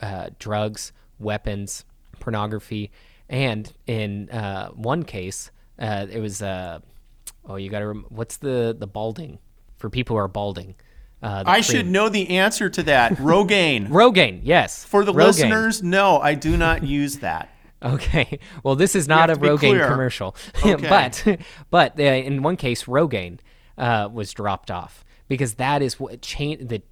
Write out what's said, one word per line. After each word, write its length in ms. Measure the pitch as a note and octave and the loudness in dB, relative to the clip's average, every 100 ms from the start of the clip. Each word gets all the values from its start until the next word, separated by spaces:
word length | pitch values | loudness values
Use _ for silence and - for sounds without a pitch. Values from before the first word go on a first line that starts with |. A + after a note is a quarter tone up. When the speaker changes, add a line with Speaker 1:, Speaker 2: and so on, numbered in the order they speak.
Speaker 1:
uh, 300 | G#2 F#2+ F2 - | -12 -10 -12 -12
drugs, 540 | G#2 G#2+ G#2+ G#2+ - _ _ - | -6 -4 -4 -6 -14 _ _ -10
weapons, 640 | G#2+ G#2 A2+ G2+ G2 - - _ _ - | -6 -6 -6 -8 -8 -12 -16 _ _ -14
pornography, 680 | - G#2+ G#2+ G#2+ - G#2+ G2+ - _ _ - | -6 -4 -4 -6 -8 -8 -10 -14 _ _ -8
and 440 | B2+ C3 G#2+ G#2+ - - | -2 -2 -4 -8 -14 -6
in, 440 | A2 G#2+ G2+ G2 | -4 -4 -6 -8
uh, 380 | A#2 G2+ F#2+ G2 | -8 -6 -6 -10
one 320 | - A2+ E3 | -8 -4 -4
case, 480 | D#3 G2 F#2 - - _ _ - | -4 -10 -10 -12 -14 _ _ -10
uh, 280 | A2 G2+ G2 | -6 -6 -6
it 100 | A2+ | -8
was, 200 | G#2+ G2 | -8 -8
uh, 360 | G2+ F#2 F2+ D#2+ - - _ _ - - - | -8 -8 -10 -14 -18 -20 _ _ -20 -20 -14
oh, 100 | G2 | -12
you 120 | G2 | -8
gotta 180 | G#2 G#2+ | -8 -8
rem-, 200 | G#2+ - | -10 -12
what's 300 | A2 A#2 - | -12 -10 -8
the, 360 | C#3+ B2 A#2 A2+ | -4 -2 -2 -4
the 80 | G2+ | -8
balding 520 | G#2+ A2+ G#2+ D3+ D#2+ _ _ - - | -8 -6 -8 -12 -16 _ _ -20 -14
for 140 | G#2 | -8
people 240 | - - | -6 -2
who 60 | A2 | -2
are 80 | F#2+ | -2
balding? 460 | G#2 G2+ F#2 F#2+ - _ - - - | -4 -6 -8 -14 -20 _ -20 -20 -12
Uh, 200 | A2 G2 | -8 -4
the 80 | G2 | 2
Speaker 2:
I 100 | G3+ | 2
should 220 | A#3 B3 | 2 0
Speaker 1:
cream. 100 | F3+ | 2
Speaker 2:
know 160 | F#3+ A3 | 2 2
the 220 | G3+ F3+ F#3 | 0 0 2
answer 320 | G3+ - G3 | 2 0 -4
to 120 | - | -2
that. 280 | D#3 C3+ A#2 | 2 4 4
Speaker 1:
<laughs> 40 | F3 | 4
Speaker 2:
Rogaine. 720 | C#3+ F#3+ F#3+ G3+ E3 A#2+ G2+ | 4 4 4 4 2 0 2
Speaker 1:
Rogaine, 520 | E3 B3 F#3 B2 F#2 | 6 6 6 2 0
yes. 420 | D3 E3 A2+ - - | 2 2 2 -6 0
Speaker 2:
For 180 | G3+ | 2
the 80 | G3+ | 4
Speaker 1:
Rogaine. 40 | D#3 F3+ | 6 6
Speaker 2:
listeners, 560 | E3+ A#2+ - A3 A3 | 6 4 2 0 -2
no, 360 | F3 F#3+ G3 D3 | 0 4 4 4
I 160 | D3 | 2
do 220 | D3+ D#3 E3 | 0 0 2
not 260 | E3 E3 | 2 0
use 360 | C#3+ C#3+ C#3+ C#3 | 0 -2 -2 -4
that. 320 | F2 D#2+ - | -6 -6 -8
Speaker 1:
<laughs> 40 | _ - - | _ -20 -8
Okay. 560 | A#2+ C3 - - C3 C#3+ - - | -4 -2 0 0 0 -4 -14 -6
Well, 140 | C#3 C3+ | 0 2
this 180 | F#3+ | 2
is 120 | G3 C#3+ | 2 4
Speaker 2:
You 80 | |
Speaker 1:
not 160 | D#3 E3 | 4 4
Speaker 2:
have 80 | D3 | 4
Speaker 1:
a 20 | |
Speaker 2:
to 0 | |
be 80 | D3 D3 | 4 4
Speaker 1:
Rogaine 140 | C#3+ | 4
Speaker 2:
clear. 180 | F#3 C3+ | 4 4
Speaker 1:
commercial. 480 | B2+ B2+ - F#2+ - - | 2 -2 -4 -8 -10 -10
<laughs> 160 | - G3+ | 0 2
Speaker 2:
Okay. 200 | D3+ D#3 | 2 4
Speaker 1:
But, 400 | F#3+ B2+ - G#3+ F3+ - - - | 4 4 0 0 0 -4 -20 0
but, 280 | F3 C#3 D3 | 4 4 4
uh, 40 | |
in 400 | C#3+ C3 C3 C#3 | 2 2 0 -2
one 140 | D3+ F3+ | -2 -2
case, 260 | C3+ A#2 | -2 -4
Rogaine, 540 | - C3+ D#3+ A2 F2 F2 _ _ _ - | -2 0 0 -2 -8 -14 _ _ _ -6
uh, 280 | A#2+ A2 G#2 | 0 0 -2
was 220 | A#2 G2+ | -6 -10
dropped 360 | - G#2 F#2+ - | -6 -6 -6 -8
off, 320 | F2+ D#2+ - - _ - | -10 -12 -20 -20 _ -6
because 260 | C3 B2+ | -4 -4
that 260 | G#2+ C3 D3 | -4 -2 0
is 180 | C3+ - | -2 -6
what 220 | C3 A#2+ | -12 -12
cha-, 360 | - - D3 D#3 | -12 -8 -8 -8
the 220 | B2 G#2+ - | -8 -10 -8